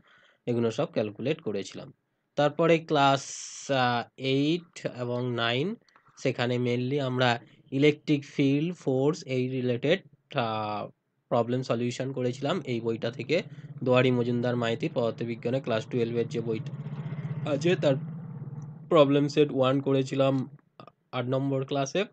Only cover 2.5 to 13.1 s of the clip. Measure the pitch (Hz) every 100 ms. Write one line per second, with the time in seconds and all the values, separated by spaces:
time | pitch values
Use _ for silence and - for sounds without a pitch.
2.5 | 143 165 165 165 151 139 139 - - -
3.5 | - - 135 123 120 113 - 131 135 147
4.5 | 175 - - - 123 120 123 127 117 117
5.5 | 123 180 226 _ _ _ - 135 123 123
6.5 | 123 123 120 127 143 131 127 123 120 -
7.5 | _ - 135 151 147 - 143 - - 139
8.5 | 143 165 175 - 131 143 180 - 127 127
9.5 | 131 123 123 170 190 - _ - 139 117
10.5 | 110 107 104 - - _ _ - 123 117
11.5 | 127 135 117 123 120 131 135 127 123 139
12.5 | 185 131 117 117 113 117